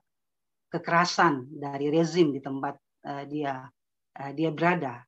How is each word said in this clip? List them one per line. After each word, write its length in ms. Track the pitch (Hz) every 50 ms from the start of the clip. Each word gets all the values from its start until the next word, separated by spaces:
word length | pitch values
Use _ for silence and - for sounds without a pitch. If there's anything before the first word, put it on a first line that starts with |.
| _ _ _ _ _ _ _ _ _ _ _ _ _ _ -
kekerasan 880 | 170 - - 170 170 175 175 - - 180 165 143 131 123 139 156 147
dari 320 | 143 143 143 139 143 147 151
rezim 400 | 165 165 156 156 180 170 143 135
di 80 | 139
tempat, 340 | - 139 135 135 139 139 135 - _ _ _ _ -
eh, 200 | 147 143 139 143 139
dia, 400 | 147 151 147 139 135 131 131 135 _ _ _ _ _ _ _ _ -
eh, 160 | - 139 139 139
dia 160 | 147 160 160
berada. 560 | 156 147 165 175 180 170 143 131 120 123 -